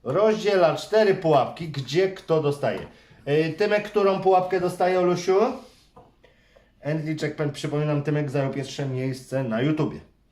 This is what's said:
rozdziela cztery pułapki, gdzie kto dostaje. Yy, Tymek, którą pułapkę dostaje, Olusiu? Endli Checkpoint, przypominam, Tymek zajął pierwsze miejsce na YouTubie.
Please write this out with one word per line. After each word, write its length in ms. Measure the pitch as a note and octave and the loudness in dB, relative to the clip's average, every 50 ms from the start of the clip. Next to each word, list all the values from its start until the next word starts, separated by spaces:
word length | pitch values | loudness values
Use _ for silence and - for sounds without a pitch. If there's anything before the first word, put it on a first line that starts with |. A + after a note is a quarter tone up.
rozdziela 720 | - A#2+ C3+ F#3 G#3+ A3 G#3+ F#3+ E3+ G#3 G3+ F#3+ E3+ D#3 D3 | -6 -2 0 2 4 2 2 2 0 0 4 4 4 4 2
cztery 380 | D3 - - G3+ A3 G#3+ G3+ F#3 | -2 -6 0 2 4 4 4 2
pułapki, 540 | - - D#3+ D3+ C3+ A#2+ - - - E3 D#3+ | 2 2 4 4 4 2 0 -4 -10 -12 -8
gdzie 440 | C3 C3+ C3 - C#3+ F3 F#3+ F#3+ | -8 -8 -8 -2 0 0 0 0
kto 300 | F#3+ - - - D#3+ D#3+ | -2 -8 -2 0 0 2
dostaje. 440 | D3+ C#3+ C#3 - C3+ A#2 G2 F#2 - - - - _ _ - - - | 2 0 -2 0 -2 -2 -2 -4 -10 -14 -18 -20 _ _ -20 -12 -4
Yy, 260 | C#3 C#3+ D#3 D#3+ D#3+ | 0 2 2 2 0
Tymek, 380 | D#3 - G#3 G#3 G#3 G#3 G#3 - | 0 0 0 2 2 0 -2 -2
którą 300 | - G#3 G3 G3 F#3+ - | 0 2 2 2 2 4
pułapkę 400 | - F#3+ F#3+ F#3 F#3 F3+ F#3+ F#3 | 4 4 4 4 4 2 -2 0
dostaje, 400 | F3 F3 F3+ - F#3+ F3+ F#3 F#3 | 0 -2 0 0 0 2 2 2
Olusiu? 400 | F3+ F3+ F3 F3 - - F#3 G3 A3+ C4 C4 - - - _ _ _ _ _ - - _ _ _ _ _ _ _ _ _ _ - _ _ _ _ | 2 2 0 0 0 2 4 4 4 2 -2 -6 -14 -20 _ _ _ _ _ -20 -20 _ _ _ _ _ _ _ _ _ _ -20 _ _ _ _
Endli 380 | - C#3+ D#3 D#3+ D3 D#3 D#3 D3+ | -8 -6 -4 -4 -4 -6 -6 -4
Checkpoint, 340 | D#3+ D3 - - D3+ C#3+ | -4 -6 -4 -4 -6 -6
przypominam, 500 | - - - D3+ D3 D3 D3+ D3+ D3+ C#3+ | -4 -6 -8 -4 -2 -2 -2 0 -2 -2
Tymek 280 | C#3 D#3 D3 D3 D3 C#3 | -2 -2 -2 -2 -2 -2
zajął 220 | B2+ C#3+ C3+ C3+ | -2 -2 -2 -2
pierwsze 340 | C#3 C#3+ C3 - - - C#3+ | -4 -6 -8 -8 -8 -8 -6
miejsce 580 | C3 C3 B2+ C3 C3+ B2+ B2+ - - C3 C3+ C3+ | -4 -4 -4 -4 -4 -6 -8 -10 -6 -4 -4 -2
na 180 | A#2 A2 A2+ | -2 -2 0
YouTubie. 380 | C3 D3+ D#3 D#3 C#3 G#2+ - - - _ _ _ _ _ | 0 0 0 0 -2 -4 -6 -12 -18 _ _ _ _ _